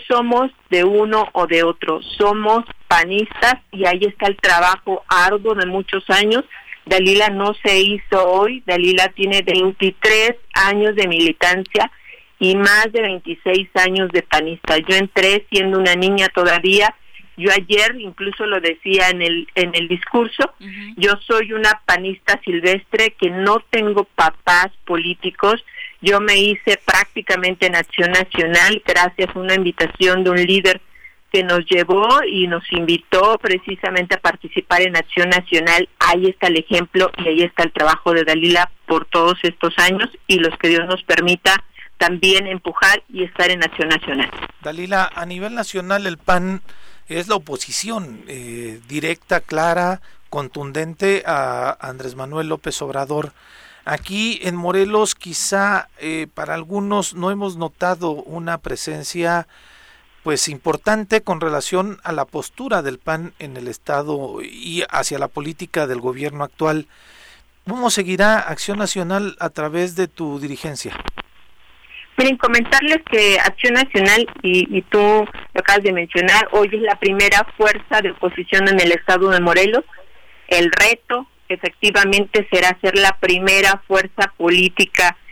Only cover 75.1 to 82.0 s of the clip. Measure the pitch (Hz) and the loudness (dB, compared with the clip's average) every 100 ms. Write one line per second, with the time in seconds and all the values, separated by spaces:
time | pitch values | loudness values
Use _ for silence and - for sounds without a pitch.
75.1 | 214 214 - - - 190 202 196 185 170 | 4 2 -6 -8 -2 2 2 2 0 -2
76.1 | 180 185 208 214 214 202 214 220 202 202 | 0 2 2 2 2 2 2 0 0 0
77.1 | 196 202 202 208 - 214 208 - 214 202 | 2 4 4 2 2 2 2 -2 -2 -2
78.1 | - 180 180 180 196 196 190 170 170 - | -2 -4 -4 -2 2 4 4 4 2 2
79.1 | 185 190 180 175 170 196 240 - - - | 2 4 4 4 4 4 0 -2 -10 -20
80.1 | - - - - 254 330 285 208 233 - | -20 -20 -20 -2 0 2 2 2 0 -4
81.1 | 247 269 _ - 185 175 - 208 202 | -6 -6 _ -10 -6 -6 -2 2 4